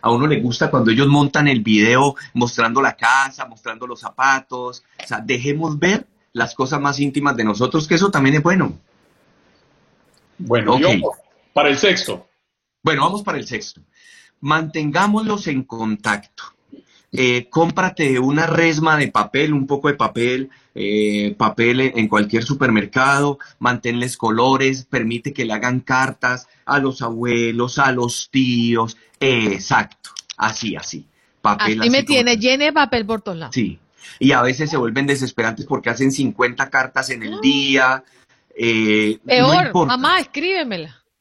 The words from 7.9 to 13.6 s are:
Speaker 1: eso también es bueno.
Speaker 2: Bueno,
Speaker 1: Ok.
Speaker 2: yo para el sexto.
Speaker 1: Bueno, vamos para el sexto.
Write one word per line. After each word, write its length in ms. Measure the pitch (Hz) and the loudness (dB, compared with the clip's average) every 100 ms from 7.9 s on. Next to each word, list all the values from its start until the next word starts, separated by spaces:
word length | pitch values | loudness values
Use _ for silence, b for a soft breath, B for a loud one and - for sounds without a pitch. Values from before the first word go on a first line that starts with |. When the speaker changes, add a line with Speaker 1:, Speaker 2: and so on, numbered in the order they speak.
| 170 | 2
Speaker 1:
eso 160 | 196 | 2
también 240 | 165 135 151 | 2 2 2
es 80 | |
bueno. 340 | 165 190 110 82 _ _ _ _ _ _ _ _ _ _ _ _ _ _ _ - | 2 2 0 -4 _ _ _ _ _ _ _ _ _ _ _ _ _ _ _ -14
Speaker 2:
Bueno, 360 | 117 117 107 | -2 0 2
Speaker 1:
Ok. 80 | 131 | 2
Speaker 2:
yo 80 | 160 101 85 - _ _ _ | 2 2 -2 -8 _ _ _
para 160 | 143 147 | 0 2
el 80 | 135 | 2
sexto. 500 | 202 180 - 92 - _ _ _ _ _ | 2 0 -4 -10 -14 _ _ _ _ _
Speaker 1:
Bueno, 200 | 156 143 | -2 0
vamos 180 | 160 202 | 0 -2
para 140 | 202 147 | -6 -8
el 100 | 113 | -8
sexto. 340 | 117 | -10